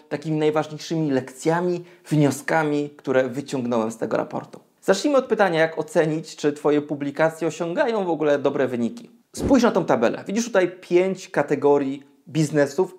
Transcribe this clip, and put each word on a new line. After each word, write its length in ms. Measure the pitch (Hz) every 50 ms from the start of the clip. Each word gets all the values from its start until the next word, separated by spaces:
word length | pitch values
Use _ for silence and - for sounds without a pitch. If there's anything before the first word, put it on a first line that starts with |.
| - -
takimi 280 | 151 143 147 160 156
najważniejszymi 720 | 151 156 151 151 156 151 151 156 151 - - 165 160 156 147
lekcjami, 720 | 135 131 131 - - - - 160 165 175 180 180 175 170 170 - - - -
wnioskami, 840 | - 156 151 147 135 131 - - - 160 160 156 147 147 147 147 147
które 400 | - - - 147 131 131 131 123
wyciągnąłem 600 | 117 143 139 - 143 131 120 120 123 113 110 113
z 60 | 113
tego 200 | - 139 - -
raportu. 420 | 117 - - - - - - - - _ _ _ _
Zacznijmy 360 | - - 196 196 - 294 285
od 80 | 262 254
pytania, 340 | - 226 208 202 185 165 160
jak 200 | 160 160 - -
ocenić, 560 | 156 - - 175 156 160 156 160 160 - -
czy 180 | - - 147 147
Twoje 280 | - - 151 147 147
publikacje 680 | 147 - 156 139 143 143 139 - 160 160 160 - 170
osiągają 580 | 160 151 - 175 165 175 294 294 240 226 214 190
w 40 | 170
ogóle 300 | 160 143 151 147 143 139
dobre 280 | 131 143 135 143 131
wyniki. 420 | 120 123 120 117 110 - - - - _ _ _ _ -
Spójrz 280 | - - - 277 240 240
na 80 | 214
tą 140 | 233 190 165
tabelę. 380 | - 135 120 120 107 - - -
Widzisz 180 | - 196 233 226
tutaj 260 | - - 190 180 170 - -
pięć 480 | - - 175 175 185 190 185 185 - -
kategorii 720 | - 156 143 - 151 131 139 143 143 143 139 135 139 135 - _ _ _ _
biznesów 680 | - 127 160 156 143 156 147 143 - - - 185 180 -